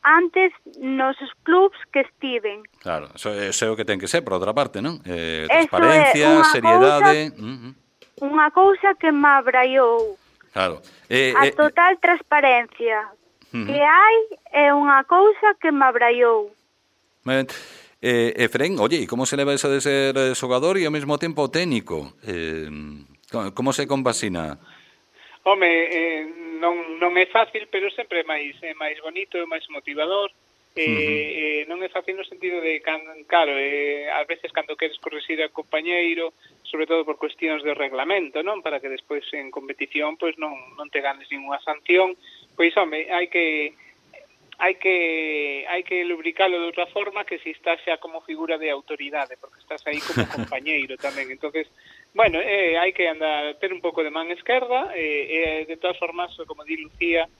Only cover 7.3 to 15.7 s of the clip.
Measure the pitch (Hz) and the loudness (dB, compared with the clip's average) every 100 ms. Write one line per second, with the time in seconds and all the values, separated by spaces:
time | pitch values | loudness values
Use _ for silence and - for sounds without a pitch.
7.3 | 143 107 131 117 135 _ _ _ - 277 | -8 -12 -12 -16 -20 _ _ _ -10 -2
8.3 | 302 302 349 381 381 392 381 320 294 285 | 2 2 6 6 6 2 2 2 4 6
9.3 | 277 240 254 254 262 240 233 220 196 _ | 6 4 2 4 4 4 2 0 -6 _
10.3 | _ _ - 90 76 - - _ 123 131 | _ _ -2 -2 -2 -14 -20 _ 2 4
11.3 | 254 277 - 302 - 349 370 349 349 - | 6 4 4 2 6 4 4 2 2 2
12.3 | 294 277 247 233 - 233 214 214 - _ | 2 4 4 0 -4 -2 -2 -4 -16 _
13.3 | _ _ - - 285 294 339 427 453 440 | _ _ -8 -4 2 6 8 8 6 2
14.3 | 370 - 285 285 285 285 277 269 349 415 | -8 -2 4 4 4 4 4 4 6 6
15.3 | 403 427 392 330 | 6 2 2 0